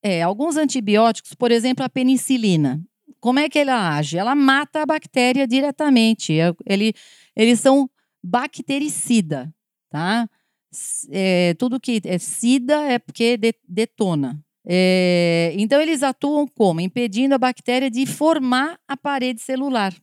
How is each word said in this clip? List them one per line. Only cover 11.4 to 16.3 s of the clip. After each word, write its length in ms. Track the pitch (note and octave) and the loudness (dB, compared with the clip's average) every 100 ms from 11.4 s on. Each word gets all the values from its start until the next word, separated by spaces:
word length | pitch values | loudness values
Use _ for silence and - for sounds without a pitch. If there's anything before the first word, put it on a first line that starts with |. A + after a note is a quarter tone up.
| F3 E3+ | 2 0
tudo 240 | B3+ B3 | -2 -4
que 200 | - A#3 E3+ | -4 -4 -2
é 140 | F3+ | -6
sida 640 | - - A#3 C4+ B3 D4+ | -6 -4 0 0 2 0
é 160 | D4 B3 | 0 -4
porque 360 | - - A#3 A#3+ | -4 -2 -2 0
de-, 200 | A3+ A3+ _ | -2 -4 _
detona. 720 | F3+ A3+ _ G3 D#3+ C3+ D3+ _ _ | -6 -6 _ -2 0 -4 -8 _ _
É, 920 | - F3+ F#3 F#3 F3+ F3 F3 E3+ E3+ E3 | -4 2 2 2 2 2 2 2 0 -2
então, 240 | G#3+ C#4 | 0 2
eles 220 | D#4 D#4 | 2 0
atuam 440 | C4+ C4 C#4+ | -2 -2 -2